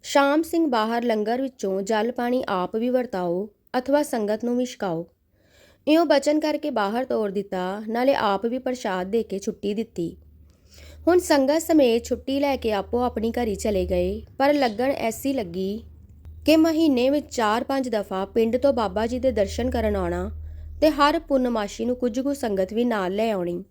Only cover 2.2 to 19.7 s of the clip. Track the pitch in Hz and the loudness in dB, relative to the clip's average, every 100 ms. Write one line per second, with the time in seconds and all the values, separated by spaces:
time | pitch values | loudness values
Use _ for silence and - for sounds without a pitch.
2.2 | 240 254 - 190 180 220 247 254 247 190 | -2 -2 -2 -2 -2 -2 0 0 -2 -4
3.2 | 175 175 214 _ _ 254 254 285 294 240 | -2 -2 -4 _ _ -4 2 2 2 -2
4.2 | 208 214 233 247 247 - 196 165 170 _ | 0 -2 0 -2 -2 -4 -4 -4 -6 _
5.2 | _ _ _ _ _ _ - 311 330 285 | _ _ _ _ _ _ 4 4 6 4
6.2 | 285 302 302 294 302 233 196 226 262 233 | 4 0 0 -2 -4 -2 -2 -2 -2 -2
7.2 | 214 196 196 185 180 208 220 226 254 277 | -2 -4 -6 -4 -4 -6 -4 0 2 2
8.2 | 214 196 233 254 254 254 220 185 185 226 | 2 0 -2 -4 -4 -4 -4 -4 -2 -2
9.2 | 214 196 208 185 202 202 220 - 165 - | -2 -6 -6 -6 -4 -4 -6 -6 -8 -8
10.2 | - - - _ _ - - - - 359 | -20 -20 -20 _ _ -20 -20 -2 4 4
11.2 | 359 294 269 311 320 320 254 233 233 233 | 4 2 4 0 4 4 6 4 -2 -6
12.2 | 240 277 285 254 226 208 - 240 247 240 | -4 -2 0 -2 -2 -2 -2 -2 -2 -2
13.2 | 220 233 240 190 220 196 180 180 180 214 | -4 -2 -2 -2 -2 0 0 0 0 -4
14.2 | - - 277 294 254 208 262 277 226 220 | -10 0 2 4 2 0 -2 0 -4 -4
15.2 | 269 269 185 175 190 214 - - - - | -4 -4 -4 -4 -4 -6 -10 -20 -20 -20
16.2 | - - - 320 320 311 330 254 254 285 | -20 -4 4 6 6 4 2 4 2 0
17.2 | - - 214 226 254 269 262 220 202 190 | -2 -2 0 0 0 -2 -2 -4 -2 -4
18.2 | 196 233 226 247 277 247 208 190 226 247 | -2 0 2 2 2 2 -2 -2 -2 0
19.2 | 262 220 190 - 247 | 0 2 -2 0 -2